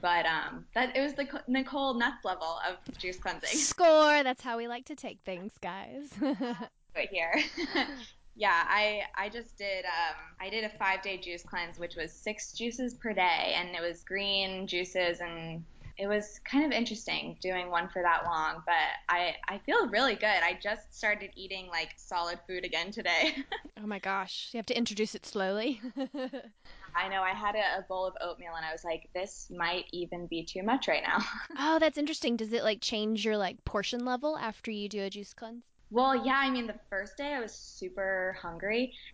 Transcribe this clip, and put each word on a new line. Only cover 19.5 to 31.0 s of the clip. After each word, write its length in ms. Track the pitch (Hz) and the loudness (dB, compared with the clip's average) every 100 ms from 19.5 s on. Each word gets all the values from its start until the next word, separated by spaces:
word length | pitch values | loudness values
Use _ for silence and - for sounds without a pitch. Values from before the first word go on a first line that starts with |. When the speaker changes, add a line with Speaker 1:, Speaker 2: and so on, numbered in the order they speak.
| 202 | -6
Speaker 1:
feel 280 | - 427 330 | 2 2 4
really 280 | 202 269 214 | 4 4 4
good. 100 | 214 | 2
I 320 | 190 165 180 | 4 2 0
just 320 | 202 214 - | -4 -4 -6
started 380 | - 220 208 196 - | -4 0 0 -4 -12
eating, 320 | 190 190 185 | -10 -10 -4
like, 220 | 170 160 - | -4 -4 -8
solid 440 | - 180 170 175 - | -4 -2 -2 -4 -6
food 160 | 185 | -6
again 260 | 170 160 170 | -2 -2 -2
today. 460 | 208 180 165 311 277 | -4 0 4 4 0
<laughs> 60 | 269 403 - - | -6 -8 -10 -10
Speaker 2:
Oh 60 | 214 | -8
my 140 | 202 | -6
gosh, 480 | 190 196 185 - - | -2 -2 -4 -8 -6
you 60 | 240 | -6
have 80 | 214 | -2
to 100 | 233 | 0
introduce 380 | 233 208 220 | 0 2 0
it 100 | 208 - | -2 -6
slowly. 540 | 208 190 202 233 240 240 | -2 0 2 0 -2 -6
<laughs> 1000 | 240 262 285 262 262 226 _ - - - 170 | -6 -6 -4 -6 -8 -14 _ -20 -18 -4 -2
Speaker 1:
I 120 | 190 | 0
know, 140 | 190 | 0
I 120 | 185 | 0
had 200 | 196 208 | 0 0
a, 240 | 214 196 185 | 2 2 0
a 60 | 190 | -2
bowl 160 | 185 185 | -2 -2
of 80 | 185 | -4
oatmeal, 340 | 175 170 170 165 | -6 -6 -8 -6
and 100 | 160 | -4
I 60 | |
was 100 | 160 | -4
like, 280 | 170 165 - | -4 -6 -4
"This 340 | 185 196 - - | -6 -6 -8 -12
might 300 | 175 170 180 - | -2 0 0 -4
even 340 | 175 175 175 175 | -6 -6 -6 -4
be 160 | 165 | -6
too 200 | 165 190 | -4 -4
much 240 | 196 254 - | 2 2 4
right 140 | 156 | 2